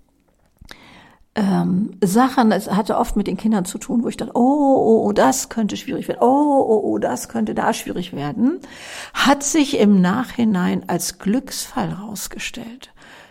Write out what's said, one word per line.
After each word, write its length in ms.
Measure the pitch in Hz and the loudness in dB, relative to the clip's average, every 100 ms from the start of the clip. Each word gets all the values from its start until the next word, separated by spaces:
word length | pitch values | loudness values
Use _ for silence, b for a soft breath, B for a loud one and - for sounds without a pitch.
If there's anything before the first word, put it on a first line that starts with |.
| _ _ _ _ _ _ - B B B B B _ | _ _ _ _ _ _ -20 B B B B B _
ähm, 580 | - 196 180 175 180 220 - | -2 0 2 2 0 -2 -2
Sachen, 480 | 190 214 262 262 220 | 2 4 2 4 4
es 180 | 190 - | 2 0
hatte 280 | 190 226 - | -2 0 -2
oft 180 | 233 208 | 0 -2
mit 120 | 180 | -2
den 100 | 185 | -2
Kindern 260 | 220 214 | 0 0
zu 140 | 180 208 | -2 -8
tun, 260 | - 247 | -4 -2
wo 60 | 220 | -2
ich 80 | - | -6
dachte, 180 | 226 - | -4 2
"Oh, 400 | 247 294 277 262 | 2 4 4 4
oh, 300 | 214 220 202 | 4 4 4
oh, 80 | |
das 340 | 208 254 262 - | 4 2 2 -4
könnte 300 | 226 208 294 | -4 -4 -4
schwierig 320 | - - - | -6 -6 -6
werden. 120 | - | 0
Oh, 440 | 240 277 294 277 - | 4 4 4 2 4
oh, 140 | 214 | 2
oh, 140 | 220 220 | 2 -2
das 320 | - 240 - | -2 -4 -6
könnte 260 | 233 214 214 | -4 -4 -2
da 180 | - | -2
schwierig 380 | - - - 180 | -2 -6 -8 -8
werden", 480 | - 180 - 247 349 B B B B B | -8 -6 -2 -2 -4 B B B B B
hat 280 | - 247 285 | 0 2 2
sich 380 | - 330 277 - | 2 0 0 4
im 220 | 202 196 | 6 6
Nachhinein 880 | 180 220 240 - 220 185 180 190 - | 4 0 -4 -2 0 2 0 -2 -4
als 300 | - - - | -6 -6 -6
Glücksfall 760 | 190 254 277 - - 254 165 | -2 -2 -4 -12 -8 -6 -6
rausgestellt. 1000 | 165 220 202 - - - - 226 254 - - B B B | -6 -12 -12 -12 -10 -12 -12 -14 -18 -20 -20 B B B